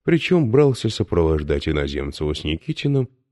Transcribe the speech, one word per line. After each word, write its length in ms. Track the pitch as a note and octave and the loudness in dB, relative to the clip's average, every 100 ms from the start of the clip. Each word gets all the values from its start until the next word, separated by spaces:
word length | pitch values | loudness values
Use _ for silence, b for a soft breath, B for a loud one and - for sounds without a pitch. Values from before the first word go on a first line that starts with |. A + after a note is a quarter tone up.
причем 480 | - E3 - F3+ B2 | 0 0 2 2 4
брался 380 | B2+ D3 B2+ A2+ | 4 4 2 -2
сопровождать 800 | - - E2+ D#2+ D#2 C#2+ C#2+ E2 | -4 -2 2 2 0 0 -2 -2
Иноземцева 680 | D2 C#2+ C#2+ C#2+ - D2+ | -2 -2 -4 -6 -6 -6
с 100 | D2 | -4
Никитиным 680 | D2+ D#2+ - D#3 C#3+ C#3 B2 _ _ | -4 -6 -6 -6 -2 0 -2 _ _